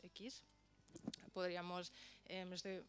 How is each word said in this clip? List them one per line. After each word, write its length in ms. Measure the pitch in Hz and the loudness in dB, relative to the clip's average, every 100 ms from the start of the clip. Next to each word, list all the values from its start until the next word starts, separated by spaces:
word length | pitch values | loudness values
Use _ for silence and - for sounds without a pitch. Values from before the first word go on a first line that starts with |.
X. 400 | 180 - 226 - - - - - - - - - - | -6 -6 -4 -6 -10 -20 -20 -20 -12 -4 -4 -4 -2
Podríamos, 600 | 185 180 175 175 180 175 - - - - | 4 4 6 4 2 0 -4 -12 -10 -4
eh, 180 | 185 | 0
me 100 | 180 | 0
estoy, 280 | 180 196 185 | 0 2 0